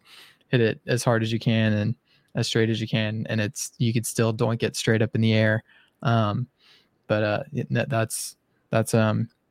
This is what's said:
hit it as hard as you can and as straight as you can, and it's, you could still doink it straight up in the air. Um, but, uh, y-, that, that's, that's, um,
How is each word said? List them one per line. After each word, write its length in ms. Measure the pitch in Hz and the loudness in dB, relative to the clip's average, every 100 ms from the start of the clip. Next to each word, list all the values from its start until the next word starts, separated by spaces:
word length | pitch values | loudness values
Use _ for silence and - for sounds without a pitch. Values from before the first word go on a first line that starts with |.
| _ - - _ _ | _ -20 -20 _ _
hit 100 | 127 | 0
it 220 | 113 - - | 2 0 -2
as 180 | 123 | 0
hard 200 | - 113 | 2 2
as 80 | 113 | 0
you 80 | 113 | -2
can 340 | - 113 110 | 0 2 2
and 220 | 107 104 113 _ _ _ - | 2 0 -4 _ _ _ -4
as 120 | 117 | -2
straight 220 | 120 113 | 2 0
as 120 | 110 | 0
you 60 | 110 | -2
can, 380 | 113 107 110 107 | -2 -2 -4 -4
and 100 | 113 | -2
it's, 320 | 107 - - - | -2 -4 -12 -2
you 160 | 120 | 0
could 120 | 117 113 | 0 -2
still 280 | - 113 | 0 0
doink 280 | 113 117 117 | 0 -2 0
it 140 | 107 - | -4 -2
straight 260 | - 113 | 0 0
up 140 | 110 117 | 0 0
in 60 | |
the 120 | 113 | 2
air. 300 | 110 110 107 - _ _ _ | 4 2 0 -4 _ _ _
Um, 460 | - 117 104 104 123 _ _ _ _ _ - | 0 2 2 -2 -6 _ _ _ _ _ -2
but, 160 | 107 | 0
uh, 200 | 107 104 - | 0 -2 -4
y-, 140 | 123 - | -8 -4
that, 180 | 123 110 | -2 -2
that's, 460 | 113 113 - - - _ _ _ | -2 -2 -4 -10 -14 _ _ _
that's, 240 | 113 110 | -2 2
um, 360 | 117 110 110 113 _ _ | 2 2 0 -4 _ _